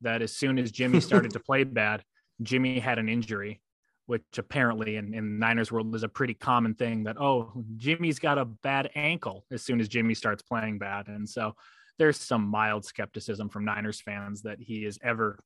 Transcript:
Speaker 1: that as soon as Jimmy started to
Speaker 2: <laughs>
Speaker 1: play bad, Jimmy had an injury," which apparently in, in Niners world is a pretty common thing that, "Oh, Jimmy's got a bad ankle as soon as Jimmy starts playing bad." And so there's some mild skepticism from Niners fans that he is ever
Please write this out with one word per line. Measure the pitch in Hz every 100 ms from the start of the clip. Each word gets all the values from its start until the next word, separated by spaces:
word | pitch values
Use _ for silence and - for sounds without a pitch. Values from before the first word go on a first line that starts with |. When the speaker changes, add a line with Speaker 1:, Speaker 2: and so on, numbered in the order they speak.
Speaker 1:
that | 117 113
as | 110 -
soon | 135 131
as | 117
Jimmy | 117 127 165
started | - 196 117
to | 117
Speaker 2:
<laughs> | -
Speaker 1:
play | 135
bad, | 135 113 107 107 - _ _ -
Jimmy | 113 127 127 127
had | 123 113
an | 110
injury," | 117 113 101 101 107 _ _ _ _ -
which | 113 - -
apparently | - 143 120 110 107 107
in, | 104 110
in | 107 104
Niners | 113 117 110
world | 113 110 110
is |
a | 110
pretty | - 127 107
common | 139 120 113 110
thing | 117 113 107
that, | 110
"Oh, | 139 127 113 123 110 110
Jimmy's | 135 165 170 143
got | 156 139
a | 120
bad | 107 135 139 139
ankle | 147 151 170 - 95 -
as | 117 -
soon | 120
as | 107
Jimmy | 117 113
starts | 110 110 101
playing | - 113 110 104
bad." | 101 101 104
And | 104 104
so | 120 107 - - - _ -
there's | 156 147
some | - 117 101
mild | 107 107 107 -
skepticism | - 101 107 - 104 104
from | 104 104
Niners | 104 107 -
fans | 104 101 101 104
that | 107 104
he | 117 110 104
is | 101
ever | 123 113 107 101